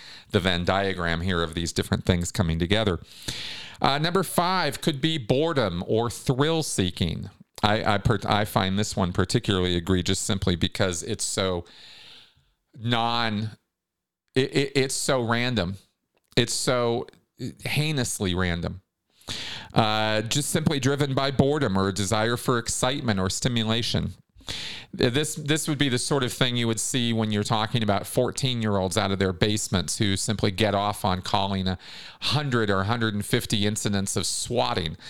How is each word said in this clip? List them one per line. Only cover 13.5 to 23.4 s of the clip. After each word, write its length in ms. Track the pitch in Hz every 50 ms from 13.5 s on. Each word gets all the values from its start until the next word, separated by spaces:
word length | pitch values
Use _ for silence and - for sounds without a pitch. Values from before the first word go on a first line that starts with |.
| - - _ _ _ _ _ _ _ _ _ _ _ _ _ _ -
it, 200 | 131 131 - -
it, 160 | 147 139 - -
it's 200 | 135 131 135 -
so 260 | - - - 139 131
random. 560 | 117 110 117 117 120 123 123 107 87 87 98 95 _ _ _ _ _ _ _ _ _ _ -
It's 180 | - 120 - -
so 540 | - - 151 127 123 120 117 117 120 - - - - _ _ _ - 127 117 - - -
heinously 680 | - - 139 151 156 156 135 120 - - - 107 92 90
random. 460 | 90 92 90 85 85 82 85 90 95 - _ _ _ _ _ _ _ - - - - - - - - - - -
Uh, 480 | - 117 107 107 110 110 107 107 110
just 280 | 110 117 - 143 147 -
simply 300 | - 165 156 - 156 139
driven 360 | 123 135 143 135 147 135 135
by 160 | 139 135 139
boredom 460 | 135 117 143 139 147 156 139 110 95
or 100 | 95 95
a 60 | 98 92
desire 440 | 95 101 92 110 107 107 117 120
for 220 | 120 - - 127 117
excitement 600 | 113 - - - - 127 143 143 127 117 104 95
or 100 | 92 98
stimulation. 840 | - -